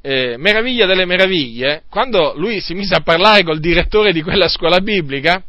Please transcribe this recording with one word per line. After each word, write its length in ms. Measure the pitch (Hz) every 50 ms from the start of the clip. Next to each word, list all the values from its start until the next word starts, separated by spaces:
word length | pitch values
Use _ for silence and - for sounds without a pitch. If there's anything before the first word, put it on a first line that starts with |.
eh, 360 | _ 143 139 131 131 123 117 120
meraviglia 480 | 147 202 208 220 226 254 254 240 214
delle 180 | 185 190 185 185
meraviglie, 760 | 180 180 180 185 190 190 170 139 120 113 120 127 139 147 160 - -
quando 420 | - 196 233 269 226 190 156 139 -
lui 260 | 143 165 226 226 190
si 140 | - - 170
mise 200 | 190 196 196 180
a 60 | 160
parlare 440 | 151 - 165 165 185 214 214 208 185
col 160 | 165 156 156
direttore 520 | 151 170 170 175 165 - - 214 214 208
di 100 | 180 165
quella 260 | 151 180 - 202 180 160
scuola 320 | - - - - 175 185
biblica 640 | 190 214 214 190 160 139 135 139 135 160 175 190 -